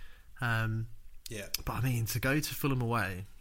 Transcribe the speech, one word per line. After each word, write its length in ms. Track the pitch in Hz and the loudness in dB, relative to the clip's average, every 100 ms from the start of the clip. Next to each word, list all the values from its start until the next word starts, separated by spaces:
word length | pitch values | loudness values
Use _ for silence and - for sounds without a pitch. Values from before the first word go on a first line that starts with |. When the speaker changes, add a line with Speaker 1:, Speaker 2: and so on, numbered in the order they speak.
| - - - - | -8 -12 -16 -4
Speaker 1:
Um, 460 | 120 113 113 110 113 - - - - | 2 4 2 0 -2 -8 -10 -10 -8
Speaker 2:
Yeah. 180 | 110 95 - - | -8 -4 -4 -2
Speaker 1:
but 80 | |
I 80 | 113 | 0
mean, 240 | 131 120 110 | 2 2 2
to 120 | 113 | 2
go 200 | 135 147 | 4 2
to 160 | 147 - | 2 0
Fulham 260 | 143 127 | 2 2
away, 440 | 117 117 95 90 98 - | 2 2 2 -2 -8 -12